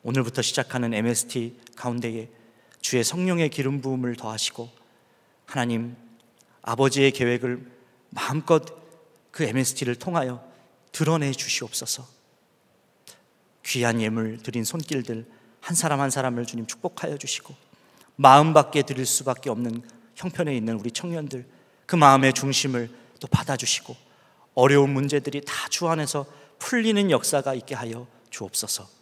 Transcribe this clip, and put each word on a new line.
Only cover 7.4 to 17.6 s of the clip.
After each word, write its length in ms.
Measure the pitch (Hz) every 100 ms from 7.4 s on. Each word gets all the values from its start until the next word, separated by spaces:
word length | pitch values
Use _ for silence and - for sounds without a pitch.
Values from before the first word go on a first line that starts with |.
| 123 123 - - _ _ _
마음껏 540 | - - 147 151 160 160 - - - _ _ _
그 100 | -
엠에스티를 540 | 135 120 127 - 123 120
통하여 520 | - 170 131 123 - - _ _ _
드러내 400 | - 156 160 143
주시옵소서. 760 | 131 - - 117 - 123 - 123 _ _ _ _ _ _ _ _ _ - - _ _ _ _
귀한 360 | - 127 120 113
예물 380 | 110 113 110 117
드린 240 | - 120
손길들 640 | 110 165 - 139 117 113 117 - _ _
한 140 | -
사람 260 | 170 160 139
한 100 | 139
사람을 360 | 135 127 120 120
주님 200 | 117 113
축복하여 500 | - 175 - 160 143
주시고, 360 | - - - 143